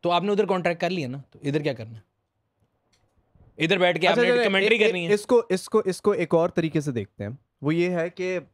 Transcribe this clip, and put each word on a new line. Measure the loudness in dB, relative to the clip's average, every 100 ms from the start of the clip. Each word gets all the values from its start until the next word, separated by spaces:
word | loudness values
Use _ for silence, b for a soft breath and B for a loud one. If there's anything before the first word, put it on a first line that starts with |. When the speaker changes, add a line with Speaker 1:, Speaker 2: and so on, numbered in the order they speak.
Speaker 1:
तो | 0
आपने | 0 0
उधर | 0 0
कॉन्ट्रैक्ट | 0 0 -2
कर | -2
लिया | -4 -6
ना, | -10 -14
तो | -8
इधर | -4 -2
क्या | -2
करना | -6 -10 -16
है? | _ _ _ _ _ _ _ _ _ _ _ _ _ _ -20 -4
इधर | 0 2
बैठ | 2 2
के | 2
Speaker 2:
अच्छा, | 4
Speaker 1:
आपने | 4 2
Speaker 2:
चलो, |
Speaker 1:
कमेंटरी | 2 2 2 4
Speaker 2:
इ-, |
इ-, | 2
Speaker 1:
करनी | 0 0
है। |
Speaker 2:
इसको, | -2 2 2 2
इसको, | -4 0 -2
इसको | -2 -2 -2
एक | 0 0
और | 2 2
तरीके | 0 -2 -2
से | -4
देखते | -6 -8 _
हैं। | -10 -10 _ _
वो | -2
ये | 0 0
है | -2 -4
कि | -6 -6 -6 -8